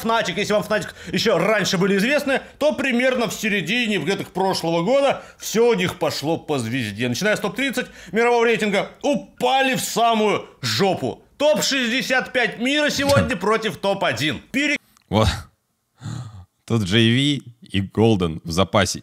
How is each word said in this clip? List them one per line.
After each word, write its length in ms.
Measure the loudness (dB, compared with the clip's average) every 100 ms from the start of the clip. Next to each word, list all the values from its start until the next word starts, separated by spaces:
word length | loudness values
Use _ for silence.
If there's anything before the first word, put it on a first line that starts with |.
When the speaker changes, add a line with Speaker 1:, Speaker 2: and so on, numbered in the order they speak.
Speaker 1:
Fnatic. 320 | 0 0 -2 -4
Если 140 | 0
вам 100 | 0
Fnatic 240 | 0 -4 -4 -14 -6
еще 260 | -2 2 2
раньше 400 | 2 0 0 0
были 200 | 2 2
известны, 440 | 2 0 0 -2 -4 -2
то 160 | 0
примерно 540 | 0 0 2 2 0 -2
в 60 |
середине, 640 | -2 -2 -2 0 -2 0 -2
в 60 | -2
годах 240 | -4 -4
прошлого 520 | -2 0 0 -2 0
года 380 | 2 2 2 0 -6 -14
все 300 | -4 2 2
у 40 | 2
них 240 | 0 -2
пошло 380 | -4 -2 -4 -4
по 200 | -2 -4
звезде. 500 | -2 -4 -4 -4 -4
Начиная 260 | -2 0 0
с 40 |
топ-тридцать 480 | -2 -4 -4 -4 -6 -12 -6
мирового 340 | 0 2 4 2
рейтинга, 440 | 2 0 -2 -4 -4
упали 720 | -2 -2 -4 -4 0 2 2 0
в 60 |
самую 680 | -2 0 2 4 2 0 -4 -10
жопу. 600 | -4 0 0 0 -4 -8 _ 0
Топ-шестьдесят 920 | 2 4 2 0 0 -2 0 -2 0
пять 240 | -2 -2 -2
мира 300 | 0 0 0
сегодня 460 | 0 2 4 2 -2
Speaker 2:
<laughs> 80 | 0
Speaker 1:
против 300 | 0 -2 -4
топ-один. 640 | -2 0 -2 -2 -4 -4 -6
Пере- 260 | -2 -2 -2 _ _ -2
Speaker 2:
Вот. 180 | 2 2 -2 -10 _ _ _ _ _ -14 -14 -14 -18 -20 _ -4
Тут 180 | -2
Джей 260 | 2 2 4
Ви 320 | 2 0 -2 -8 -20
и 200 | -6 -4
Голден 580 | -2 2 4 4 0 -4 -4
в 60 |
запасе. 500 | -2 2 2 0 -2